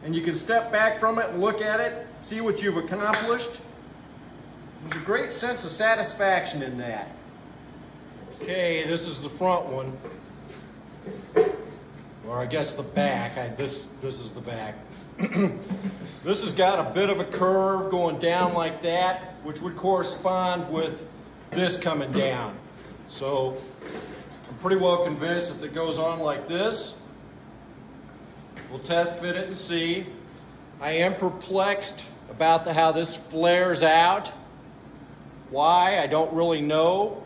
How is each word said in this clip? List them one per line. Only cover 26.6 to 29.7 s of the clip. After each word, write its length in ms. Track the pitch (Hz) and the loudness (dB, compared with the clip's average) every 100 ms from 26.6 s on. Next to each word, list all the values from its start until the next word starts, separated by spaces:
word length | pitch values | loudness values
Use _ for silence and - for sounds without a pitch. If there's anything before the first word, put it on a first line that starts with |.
| 214 220 - - - - - - - - - - - - - - - - - - - | 0 -2 -8 -12 -18 -20 -20 -20 -20 -20 -20 -20 -20 -20 -20 -20 -20 -20 -20 -18 -14
we'll 100 | 127 | -12
test 380 | - 170 175 - | 0 2 2 -2
fit 180 | 175 180 | -4 -4
it 120 | 190 | -4
and 100 | 190 | -8
see. 480 | - | -4